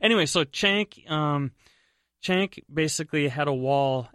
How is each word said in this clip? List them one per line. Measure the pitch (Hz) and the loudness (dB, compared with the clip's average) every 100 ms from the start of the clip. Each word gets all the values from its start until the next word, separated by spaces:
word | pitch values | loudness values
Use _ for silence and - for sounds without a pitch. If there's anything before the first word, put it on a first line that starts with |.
Anyway, | 214 226 156 | 2 2 2
so | 180 151 | 0 -2
Chank, | - 202 202 208 - - | 0 0 0 -2 -8 -6
um, | 156 151 143 143 - _ _ _ _ _ _ | -2 0 0 -2 -8 _ _ _ _ _ _
Chank | - 185 196 - - | -2 0 0 -6 -10
basically | 143 156 - 156 156 143 | -2 -2 -2 -4 0 0
had | 131 147 | 0 -2
a | |
wall | 135 127 139 139 131 120 | 0 0 2 2 0 -4